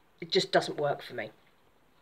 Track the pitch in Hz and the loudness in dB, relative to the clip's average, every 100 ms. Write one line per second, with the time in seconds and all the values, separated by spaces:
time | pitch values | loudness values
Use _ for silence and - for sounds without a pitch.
0 | _ _ 170 185 175 175 - 135 143 143 | _ _ 0 2 4 2 2 -2 -2 -2
1 | - 117 107 - - _ _ _ _ _ | -6 -10 -10 -12 -20 _ _ _ _ _